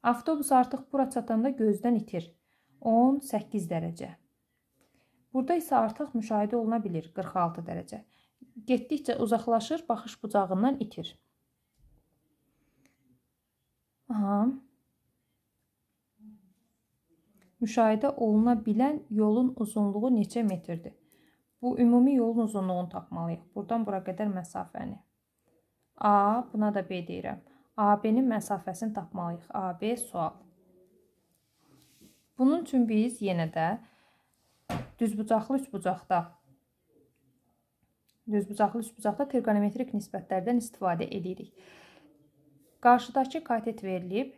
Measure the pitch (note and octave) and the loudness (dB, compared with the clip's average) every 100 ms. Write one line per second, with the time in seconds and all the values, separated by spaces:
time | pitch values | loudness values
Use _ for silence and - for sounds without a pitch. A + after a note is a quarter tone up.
0 | A#3+ A#3+ - D#4 C#4+ C4 B3+ C4+ - C4+ | 0 0 0 -2 4 4 4 -2 -4 0
1 | C4 B3 A3+ A3 B3 C4+ A3 G#3 A#3+ A#3 | 0 -2 0 0 0 2 2 2 2 0
2 | A3 F3 E3 _ _ _ _ _ A#3 A3+ | -2 -8 -8 _ _ _ _ _ 2 4
3 | B3 C#4 - G#3 G3+ G#3 E3+ E3+ E3 E3+ | 6 4 -2 -6 -4 -6 -2 -4 -4 -8
4 | - - _ _ _ _ _ _ _ _ | -12 -14 _ _ _ _ _ _ _ _
5 | _ _ _ C4 C4 E4+ D#4+ B3+ A3+ A3 | _ _ _ -4 0 -2 2 2 2 -2
6 | D4 A#3 A3 G#3+ G#3 A#3+ A3 A#3 G#3 E3 | -6 -4 0 0 2 0 0 -2 -2 -6
7 | D#3+ - F3 F#3 E3+ E3 E3 E3+ E3+ G#3 | -6 -10 -6 -2 -2 -2 -10 -10 -10 -16
8 | - _ _ _ - - G#3+ B3 B3+ D4 | -16 _ _ _ -20 -18 0 0 0 -6
9 | C#4+ A#3 A3+ A3+ A3+ A3+ A3 D#4+ - A3+ | -2 -2 2 0 2 0 0 -6 -2 -6
10 | - - G#3+ G#3 F#3+ F#3 A#3+ C4+ G#3+ - | -6 -12 -2 0 2 2 2 0 -6 -8
11 | E3+ - _ _ _ _ _ _ _ _ | -14 -16 _ _ _ _ _ _ _ _
12 | _ _ _ _ _ _ _ _ C3+ _ | _ _ _ _ _ _ _ _ _ _
13 | C3 _ _ _ _ _ _ _ _ _ | _ _ _ _ _ _ _ _ _ _
14 | _ A3 G3 G3+ A#3 C4+ - _ _ _ | _ -2 0 2 2 0 -12 _ _ _
15 | _ _ _ _ _ _ _ _ _ _ | _ _ _ _ _ _ _ _ _ _
16 | _ _ G#3+ G#3+ F#3 _ _ _ _ _ | _ _ -20 -20 _ _ _ _ _ _
17 | _ _ _ _ _ _ A3+ B3 A3 G#3+ | _ _ _ _ _ _ -2 2 4 4
18 | C#4 C#4 A3+ G#3+ A3+ A#3+ A3+ G#3 C4 D4+ | 0 0 2 4 4 2 2 2 2 0
19 | - G#3+ G#3+ G#3+ B3+ B3+ G#3+ G#3+ G3+ G3+ | -4 0 2 4 2 0 -4 0 0 0
20 | B3 A#3+ G3+ A#3+ A3 F3+ - E3 E3 - | 2 2 2 0 -2 -2 -6 -10 -10 -20
21 | _ _ _ _ _ _ B3 - A#3+ A#3+ | _ _ _ _ _ _ -4 4 6 8
22 | B3+ C#4 A3+ A#3 A3 G#3 F#3+ F3+ F3 F3+ | 6 6 2 2 0 0 -2 -2 -4 -8
23 | E3+ E3+ E3+ E3+ - - G3+ A#3 G#3 G3 | -10 -6 -6 -6 -10 -10 -4 -2 -2 -4
24 | F#3 F3+ G#3+ F#3 E3+ F#3 - - - G#3 | -6 -4 -4 -4 -8 -10 -10 -10 -10 -12
25 | _ _ _ _ _ _ _ _ _ _ | _ _ _ _ _ _ _ _ _ _
26 | G#3 G#3 G3+ A3+ A#3 G#3+ G#3 G3+ F3 F#3 | 4 6 4 2 -2 -2 0 0 -4 -8
27 | E3+ F3+ - - - _ _ - G#3 G#3 | -8 -8 -8 -10 -14 _ _ 0 2 4
28 | A3 A3+ C4 A3 - G3 F3+ F3 A3+ G#3+ | 4 2 2 0 -2 -6 -6 -6 -6 -6
29 | E3+ F3+ F3 E3+ - - F#3+ E3+ G#3+ A#3+ | -8 -8 -6 -8 -8 -6 -6 -4 -4 -4
30 | - F3+ D#3 - - _ _ _ _ _ | -6 -4 -4 -6 -20 _ _ _ _ _
31 | _ _ _ _ _ _ _ _ _ _ | _ _ _ _ _ _ _ _ _ _
32 | - _ _ - C4 E4 E4 C4 A#3 G#3+ | -20 _ _ 2 2 2 0 2 2 2
33 | A#3 A#3+ G3+ F3 D#3+ D#3+ E3 A3+ - _ | 2 -2 -2 0 -2 0 -2 -2 -8 _
34 | _ _ _ _ _ _ _ - - - | _ _ _ _ _ _ _ -8 -8 -4
35 | A#3 G#3 G#3+ A3 A3 C4+ C4+ G3 F3+ F#3 | -2 -2 0 0 2 -4 -4 -6 -4 -4
36 | - F3+ E3 - _ _ _ _ _ _ | 0 -2 -2 -14 _ _ _ _ _ _
37 | _ _ _ _ _ _ _ _ _ _ | _ _ _ _ _ _ _ _ _ _
38 | _ _ - G#3 G3 G#3 G3+ A#3 A3 - | _ _ 0 0 0 0 0 0 -8 -4
39 | G#3+ G3+ C#4+ C4+ A3 G#3 G3+ A#3 C4 G#3 | -4 -2 0 0 2 2 2 -2 -4 -4
40 | - G3 F#3 F#3+ F#3 B3 A#3 - F#3+ E3+ | -6 -10 -4 -2 2 0 0 -4 -2 -2
41 | - G3+ F3 F#3 G#3 _ - - - - | -4 -6 -8 -10 -14 _ -20 -20 -20 -20
42 | _ _ _ _ _ _ _ _ A#3+ B3 | _ _ _ _ _ _ _ _ 4 4
43 | A#3+ C#4+ C4 D#4+ - A#3 A3 A3 F#3+ F#3 | 4 -2 -2 -4 -4 -4 -2 -6 -6 -6
44 | F3+ G3 C4+ | -4 -4 -4